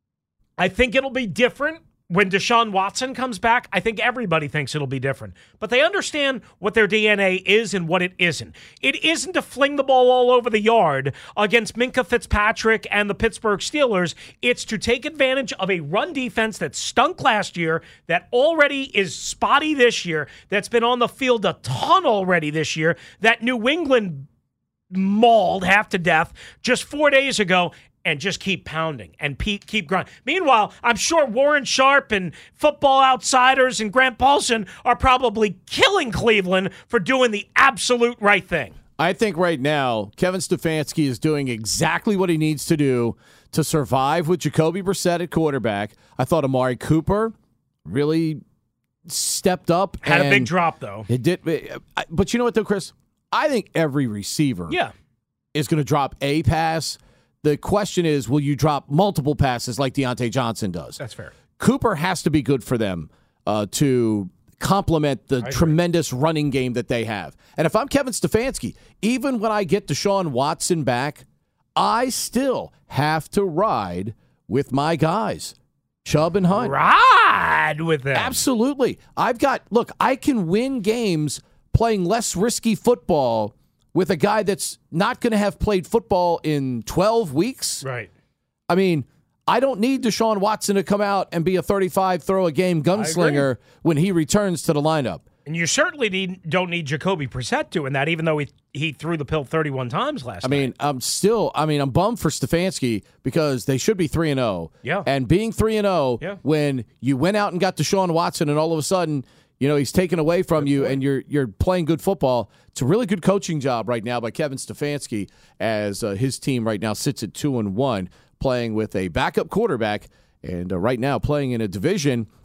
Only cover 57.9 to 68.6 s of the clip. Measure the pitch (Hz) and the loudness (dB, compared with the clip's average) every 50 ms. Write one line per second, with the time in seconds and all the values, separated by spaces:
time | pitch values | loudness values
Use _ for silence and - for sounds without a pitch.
57.9 | - 180 170 160 147 143 110 113 135 151 139 143 143 - 151 156 147 139 - - | -2 0 0 2 0 0 0 0 0 0 0 0 0 2 2 0 0 0 -2 0
58.9 | 143 165 202 202 - 160 131 147 147 - 143 131 123 117 - 139 110 131 139 131 | 2 2 2 2 0 0 -2 0 0 2 2 2 0 -2 -4 -6 -4 -2 -2 -2
59.9 | - 143 131 123 123 98 123 117 92 135 120 117 107 - 113 95 85 85 69 58 | 0 -2 -2 -2 -2 -2 -4 -2 0 0 -2 -2 -2 -4 -4 -6 -6 -6 -10 -12
60.9 | - - 139 113 - - 92 - - _ _ _ _ - - 208 262 269 - 226 | -12 -14 -14 -14 -14 -16 -18 -18 -20 _ _ _ _ 0 2 2 2 4 2 0
61.9 | 190 143 170 190 180 - - 165 143 151 120 131 139 123 - - 127 110 110 98 | 0 0 0 -2 -2 -2 0 0 0 2 2 2 0 0 0 -2 -2 0 0 -2
62.9 | 92 85 76 - _ _ _ _ _ _ _ - 104 107 104 92 - - 151 135 | -4 -6 -8 -12 _ _ _ _ _ _ _ -2 -2 -2 -2 -4 -2 0 2 2
63.9 | 127 123 117 110 107 104 95 90 - _ _ _ _ - - - - 196 - - | 2 2 2 0 0 -2 -4 -8 -12 _ _ _ _ -6 -2 0 0 0 0 0
64.9 | 165 156 151 143 131 - _ - 135 127 107 135 135 - 170 160 151 170 175 175 | 0 2 2 0 -2 -4 _ -4 -2 -2 -2 -2 0 2 2 4 4 2 2 2
65.9 | 170 170 147 - 131 123 147 165 160 151 147 143 127 135 127 127 117 123 - - | 0 0 0 -2 -2 -2 0 0 0 0 0 0 0 -2 -2 -2 -2 -4 -2 -2
66.9 | 131 117 113 113 107 98 82 69 - _ _ _ _ - 160 165 - 220 - - | -2 -2 -2 -4 -6 -6 -8 -10 -14 _ _ _ _ -2 0 0 0 0 0 2
67.9 | - 277 285 262 202 - - - - 220 240 180 - - | 0 0 0 -2 -2 -4 0 0 0 0 0 -2 -6 -6